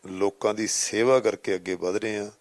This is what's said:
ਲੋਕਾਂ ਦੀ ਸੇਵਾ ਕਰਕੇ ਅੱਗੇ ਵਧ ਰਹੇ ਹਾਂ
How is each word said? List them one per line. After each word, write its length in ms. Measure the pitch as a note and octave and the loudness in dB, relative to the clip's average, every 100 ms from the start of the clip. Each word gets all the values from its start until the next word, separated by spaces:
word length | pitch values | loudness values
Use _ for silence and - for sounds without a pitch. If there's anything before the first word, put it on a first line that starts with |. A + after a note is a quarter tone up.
| F#2+ | -10
ਲੋਕਾਂ 480 | F#2 G2 - G#2+ | -2 -2 0 -2
ਦੀ 120 | G#2+ G#2+ | 0 -2
ਸੇਵਾ 540 | - - G#2 A#2+ C3 | -2 -2 2 4 6
ਕਰਕੇ 340 | A2 G2+ - | 4 -2 -2
ਅੱਗੇ 200 | F#2+ F2+ | -4 -2
ਵਧ 220 | F2+ F2+ G2 | -4 -2 -2
ਰਹੇ 200 | A2 G#2 | -2 -4
ਹਾਂ 140 | G#2 - | -8 -12